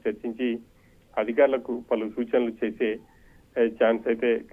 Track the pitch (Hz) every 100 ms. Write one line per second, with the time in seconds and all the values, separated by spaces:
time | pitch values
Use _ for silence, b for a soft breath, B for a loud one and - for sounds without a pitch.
0 | 110 104 120 113 123 117 - b b b
1 | _ - 110 117 139 131 113 90 - 113
2 | 110 110 113 131 120 113 113 110 113 110
3 | b b b b _ - 117 113 113 113
4 | 123 113 120 113 -